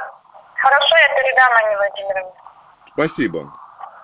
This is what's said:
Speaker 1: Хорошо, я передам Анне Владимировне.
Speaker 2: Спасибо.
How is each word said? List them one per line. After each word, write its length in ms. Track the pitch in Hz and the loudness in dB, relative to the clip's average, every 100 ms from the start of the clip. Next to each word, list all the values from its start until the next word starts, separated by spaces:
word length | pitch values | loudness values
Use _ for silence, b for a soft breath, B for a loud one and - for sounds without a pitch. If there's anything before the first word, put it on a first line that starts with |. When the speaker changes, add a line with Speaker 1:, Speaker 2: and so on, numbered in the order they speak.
| - - _ - - - | -8 -16 _ -20 -14 -2
Speaker 1:
Хорошо, 400 | 262 277 285 330 | 2 2 4 4
я 260 | 285 269 | 2 2
передам 300 | 262 262 254 233 | 0 2 4 4
Анне 120 | 214 202 | 2 0
Владимировне. 560 | 202 202 196 190 185 - - - - _ - | -4 -4 -8 -6 -8 -14 -20 -20 -20 _ -10
Speaker 2:
Спасибо. 580 | - 160 - 113 82 71 - - - - - | -4 -4 -2 -4 -4 -10 -16 -20 -18 -18 -10